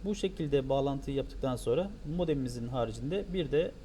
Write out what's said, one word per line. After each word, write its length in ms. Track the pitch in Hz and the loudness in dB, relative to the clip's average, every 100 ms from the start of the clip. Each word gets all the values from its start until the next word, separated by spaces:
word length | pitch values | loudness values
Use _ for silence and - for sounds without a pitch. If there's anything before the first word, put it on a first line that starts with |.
| 190 | -2
Bu 100 | 208 | 0
şekilde 540 | 190 190 151 143 135 | -2 -2 2 2 4
bağlantıyı 480 | 139 139 139 143 135 | 2 2 0 -2 -2
yaptıktan 380 | 131 - 135 123 | -2 -2 -2 0
sonra 360 | - 135 196 - 147 170 | 2 2 2 -4 -4 0
modemimizin 500 | 170 143 127 120 117 | 2 2 0 -4 -2
haricinde 580 | 131 117 113 131 190 185 | 0 0 -2 -2 -2 -2
bir 180 | 180 143 | -2 2
de 200 | 143 175 - | 2 2 -2